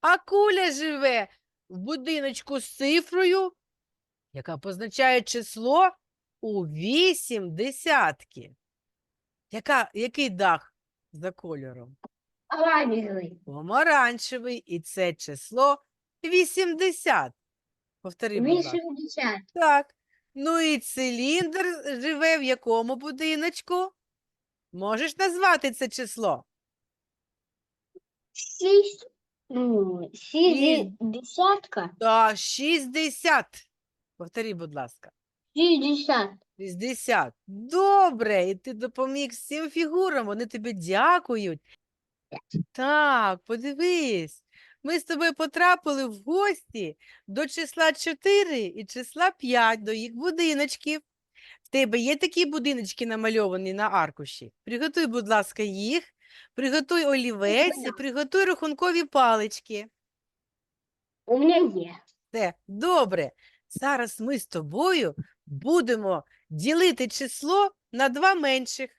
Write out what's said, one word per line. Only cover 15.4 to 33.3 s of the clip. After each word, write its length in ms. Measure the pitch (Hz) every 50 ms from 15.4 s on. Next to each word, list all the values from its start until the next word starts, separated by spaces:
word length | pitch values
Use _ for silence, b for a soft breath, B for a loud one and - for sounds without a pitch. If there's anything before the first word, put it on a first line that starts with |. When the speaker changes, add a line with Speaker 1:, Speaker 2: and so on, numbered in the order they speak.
| - - 214 240 269 277 277 - _ _ _ _ _ _ _ _ -
Speaker 1:
вісімдесят. 1080 | 330 359 359 370 - - - 381 359 339 320 359 381 339 - - 349 254 190 143 127 - _ _ _ _ _ _ _ _ _ _ _ _ _ _
Повтори, 380 | 185 180 _ - 226 208 208
будь 80 | 240 269 339
ласка. 140 | 359 339 - -
Speaker 2:
Вісімдесят. 640 | 349 330 339 285 277 311 - - - 269 240 208 196 196 _ _
Speaker 1:
Так. 400 | 349 339 311 294 285 285 _ _ _ _ _ _ _ _ _ _
Ну 260 | 269 277 311 330 330
і 180 | 330 311 302 269
циліндр 840 | - - - - 262 254 247 233 247 269 302 349 370 330 311 370 381 370 349 311 262 285 285 247
живе 380 | 240 302 320 285 311 320 330 320
в 40 | 277
якому 540 | 254 254 247 _ 233 226 226 226 233 262
будиночку? 960 | 247 269 294 302 262 311 320 311 302 302 339 349 - - - 359 359 370 381 _ _ _ _ _ _ _ _ _ _ _ _ _ _ _ _ -
Можеш 440 | 175 185 202 220 220 285 330 294
назвати 540 | _ 381 392 339 359 381 381 349 302 - 277 233
це 160 | - 269 240
число? 560 | - - 254 220 - - 226 196 151 - - _ _ _ _ _ _ _ _ _ _ _ _ _ _ _ _ _ _ _ _ _ _ _ _ _ _ _ _ _ _ 370 _ _ _ _ _ _ _
Speaker 2:
Шість, 800 | - - - - - 359 381 392 403 403 403 - - - - _ _ _ _ _ _ _ _
ну, 520 | 269 247 254 247 233 208 196 185 185 180 175 143 -
Speaker 1:
Шість. 440 | - - - - 302 339 370 320 269
Speaker 2:
шістдесятка. 1300 | 277 302 320 302 208 190 190 - 233 226 214 240 254 - - - 359 381 403 403 403 - - 214 180 170 180 _
Speaker 1:
Так, 360 | 220 226 220 226 226 220 214
шістдесят. 1120 | 196 - - - - 269 294 330 330 277 254 247 311 320 311 - - - 339